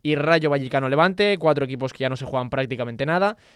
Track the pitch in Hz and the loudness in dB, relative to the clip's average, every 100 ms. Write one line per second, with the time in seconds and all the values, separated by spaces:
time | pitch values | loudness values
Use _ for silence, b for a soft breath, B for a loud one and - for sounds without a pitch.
0 | 147 147 151 165 151 143 131 135 131 139 | -2 0 4 2 4 0 0 -2 2 2
1 | 180 190 202 190 156 147 135 131 131 - | 2 2 0 2 2 2 0 -4 -6 -4
2 | 131 131 131 131 123 135 131 123 120 117 | -4 -4 -4 -4 -2 -4 -4 -4 -6 -4
3 | 139 175 202 220 b | -2 2 0 -2 b